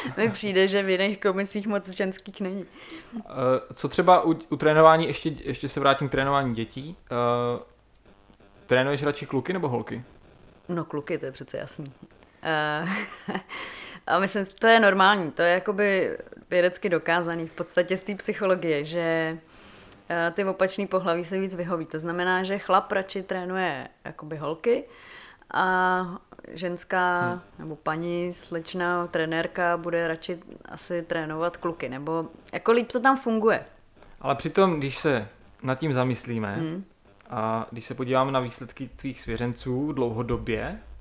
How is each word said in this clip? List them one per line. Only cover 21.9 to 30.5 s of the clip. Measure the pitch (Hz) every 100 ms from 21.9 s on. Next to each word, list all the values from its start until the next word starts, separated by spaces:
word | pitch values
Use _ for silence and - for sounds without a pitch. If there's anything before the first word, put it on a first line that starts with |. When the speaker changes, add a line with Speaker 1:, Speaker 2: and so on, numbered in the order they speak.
| 156
Speaker 1:
znamená, | 170 175 180 185
že | 185 202
chlap | - 190 185
radši | 196 190 196
trénuje | 185 185 180 185 180 139 123 -
jakoby | - - 156 156
holky | 147 160 - - - - - - - - _
a | - 185 185 185 185 180 180 - - -
ženská | - 175 175 - 185 180 175 175
Speaker 2:
Hmm. | 175 - -
Speaker 1:
nebo | 160 147
paní, | - 156 170 175 175
slečna, | 175 - 165 165 185 175 175 175
trenérka | 170 160 165 170 190 175 175
bude | 170 170 170
radši | 165 - 175 -